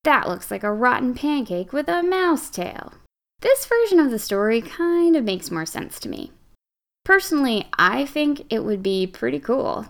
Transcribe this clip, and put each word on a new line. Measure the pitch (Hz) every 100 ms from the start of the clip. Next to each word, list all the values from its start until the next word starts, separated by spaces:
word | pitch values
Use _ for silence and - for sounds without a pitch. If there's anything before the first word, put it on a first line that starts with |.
"That | 302 269 -
looks | 180 -
like | 196
a | 208
rotten | 214 247 247 247
pancake | 247 294 294 226 180 185
with | 277 294
a | 349
mouse | 349 381 359 294 -
tail." | - 180 - - - _ _ _ _
This | 466 539 -
version | 466 453 359
of | 285
the | 226
story | - 196 208 233
kind | 226 - 339 339 339 320
of |
makes | 214 185 -
more | 165 160
sense | - - -
to | 107
me. | - - _ _ _ _ _ _ _ -
Personally, | 392 - 302 262 214 - -
I | 180 233 277
think | 302 294 285 -
it | 226
would | 208 202
be | 190 190 185
pretty | - 233 -
cool | - 262 - - 214